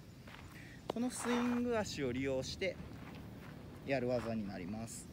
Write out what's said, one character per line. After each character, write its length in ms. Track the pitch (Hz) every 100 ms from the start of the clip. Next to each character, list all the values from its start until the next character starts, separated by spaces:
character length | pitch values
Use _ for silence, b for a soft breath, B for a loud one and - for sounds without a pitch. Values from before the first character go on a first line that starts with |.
| - - - - B B B B -
こ 120 | 226
の 100 | 247
ス 200 | - 233
イ 40 | 240
ン 280 | 247 240
グ 140 | 240 233
足 240 | 196 -
を 80 | 135
利 120 | 127
用 200 | 135 131
し 160 | 131 -
て 160 | - - - - - - - - - - - - -
や 140 | 135
る 80 | 123
技 260 | 123 113
に 140 | 113 101
な 100 | 98
り 80 | 87
ま 220 | 110 113
す。 180 | - -